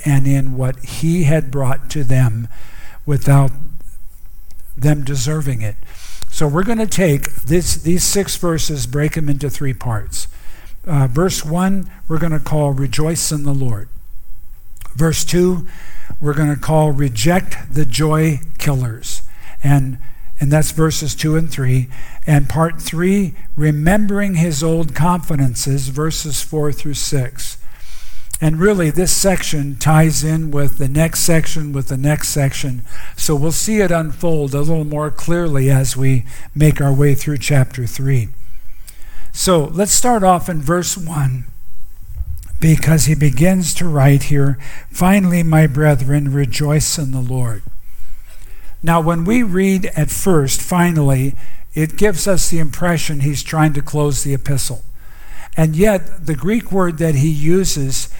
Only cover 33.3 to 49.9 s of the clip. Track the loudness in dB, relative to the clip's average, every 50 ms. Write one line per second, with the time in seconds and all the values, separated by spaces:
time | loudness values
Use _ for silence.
33.3 | 2 2 2 0 0 0 -2 0 0 0 2 2 2 0 -2 -4 -4 -2 0 2
34.3 | 2 2 0 0 0 2 2 2 2 2 0 -2 -4 -4 -2 -2 -2 -2 0 0
35.3 | 0 0 0 0 2 2 2 4 2 2 2 0 0 2 2 4 4 2 0 -2
36.3 | -6 -8 -8 -6 0 2 4 4 4 2 0 0 2 4 4 4 4 2 0 -2
37.3 | -4 -4 -2 0 2 2 2 0 -2 -6 -6 -6 -4 -2 -2 0 0 0 0 -2
38.3 | -4 -4 -2 -2 -2 -2 -2 -4 -6 -6 -8 -12 -10 -10 -8 -4 -2 0 0 0
39.3 | 0 -2 0 2 2 2 2 0 -2 -2 -2 0 2 2 2 2 2 2 4 2
40.3 | 2 2 0 -4 -4 -4 -2 -2 -2 -2 -2 -4 -6 -6 -6 -6 -4 -2 -2 -2
41.3 | -2 -4 -8 -10 -10 -8 -4 -2 0 0 -2 -2 -6 -12 -12 -10 -8 -8 -8 -6
42.3 | -8 -10 -8 -6 -2 0 2 4 4 4 2 2 2 2 2 2 2 2 2 2
43.3 | 4 4 4 4 2 2 0 -2 0 0 0 2 2 4 4 4 4 4 2 2
44.3 | 2 4 4 2 0 0 -4 -6 -6 -6 -8 -8 -4 0 2 2 4 4 2 2
45.3 | 0 0 2 2 4 4 4 4 2 2 2 2 2 2 2 0 0 0 0 0
46.3 | -2 -2 -2 -2 -2 -2 -2 0 0 0 0 -2 -4 -4 -4 -2 -2 -2 -2 -2
47.3 | 0 0 0 0 -2 -4 -4 -4 -4 -4 -4 -4 -2 0 0 0 0 -2 -4 -10
48.3 | -12 -12 -10 -10 -10 -8 -6 -6 -6 -2 0 0 2 2 2 0 0 0 0 0
49.3 | 2 2 2 2 2 2 2 2 0 0 -2 -2